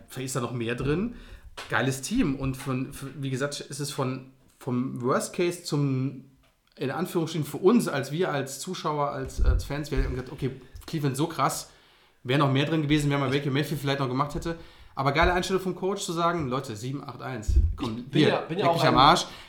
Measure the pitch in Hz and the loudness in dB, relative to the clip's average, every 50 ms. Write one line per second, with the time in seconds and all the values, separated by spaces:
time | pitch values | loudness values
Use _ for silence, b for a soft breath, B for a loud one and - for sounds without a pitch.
0 | - - - 135 131 139 - 139 120 117 123 123 117 113 123 127 139 139 147 170 | -14 -14 -10 -8 -6 -4 -4 -4 -4 -4 -4 -4 -2 -2 -2 -2 -2 -2 0 0
1 | 208 240 B B B B B B B B B - - - - 110 120 135 135 131 | -2 -4 B B B B B B B B B -14 -8 -2 0 0 2 0 0 -2
2 | - - 208 254 240 156 135 131 135 135 131 - - 139 131 127 131 131 - - | -4 -2 0 2 2 2 0 -2 -2 -4 -4 -4 -4 -4 -4 -4 -4 -6 -8 -12
3 | 139 135 - 156 135 139 131 120 135 143 143 - - - 143 135 147 143 - - | -12 -12 -10 -8 -6 -4 -2 -2 -2 -4 -4 -6 -10 -10 -8 -8 -8 -6 -4 -2
4 | 135 127 131 135 131 - - _ _ _ _ - - - 123 123 127 131 131 131 | -2 -2 -2 -6 -8 -14 -20 _ _ _ _ -12 -6 -2 0 0 0 -2 -2 -2
5 | 120 127 156 214 214 - - - 175 175 170 170 - - 165 147 143 139 135 127 | 0 2 2 2 0 -2 -2 0 0 0 0 -4 -4 -2 0 2 2 2 2 0
6 | 131 139 131 135 - - _ _ _ _ _ _ _ _ _ - 151 131 135 147 | 0 -2 -4 -6 -14 -18 _ _ _ _ _ _ _ _ _ -6 -4 -4 -2 -2
7 | 180 180 - 180 160 143 - 170 143 - - 139 - 185 240 233 156 - 135 135 | -2 -2 0 0 0 0 0 -2 -4 -4 -2 2 4 6 6 6 4 2 0 -2
8 | 127 135 143 165 185 156 147 139 131 131 - - - 185 185 - - 165 151 147 | -4 -2 -2 -2 -2 0 0 -2 -4 -4 -6 -10 -8 -8 -8 -4 -2 -2 0 0
9 | 147 143 139 135 135 131 - - 123 123 - - - - 143 143 151 - 139 135 | 0 -2 -2 -4 -6 -6 -2 2 4 4 4 4 2 -2 -4 -4 -4 -2 0 0
10 | 135 127 127 127 127 - - 120 - 131 - - - - - - - - - 160 | 0 0 -2 -4 -6 -8 -8 -4 -4 -4 -4 -6 -12 -18 -20 -18 -12 -6 -4 -2
11 | 147 143 127 135 151 170 - - 135 151 147 - - - b b b b b b | 0 0 0 0 -2 -2 0 0 0 0 0 -2 -8 -12 b b b b b b
12 | b b b b b 120 127 143 151 135 131 135 147 151 165 160 151 139 151 151 | b b b b b 0 2 4 4 4 4 2 2 2 2 0 2 4 4 4
13 | 147 147 143 143 143 127 131 147 143 147 131 143 151 - - 139 131 139 139 139 | 4 4 2 2 2 2 0 0 0 0 0 0 0 0 -2 -2 0 0 0 0
14 | 139 123 127 131 143 143 - 165 - 170 165 165 B B B B B B B B | 0 0 0 0 -2 -2 -2 -6 -4 -4 -6 -6 B B B B B B B B
15 | 131 139 139 151 170 180 180 180 180 - 190 185 185 185 175 - - 185 202 196 | 0 2 4 4 4 4 4 2 0 0 0 0 0 -2 -4 -2 -2 -2 -2 -2
16 | - - 170 165 170 170 175 175 151 127 123 139 135 - 110 101 113 127 135 143 | -4 -4 -2 0 2 2 2 0 0 -2 -2 -2 -4 -4 -6 -8 -6 -6 -6 -6
17 | - 135 123 - 123 131 127 117 104 - - - - - - - 139 117 110 120 | -8 -10 -12 -10 -8 -8 -8 -4 0 4 6 6 6 4 2 -2 -4 -4 -4 -4
18 | 123 - - 151 151 139 - - - - 160 190 196 175 165 - - 131 123 123 | -6 0 2 4 6 6 4 2 0 -2 -2 0 2 2 4 4 4 4 6 8
19 | 131 147 175 - - - B B B | 8 8 8 6 4 -2 B B B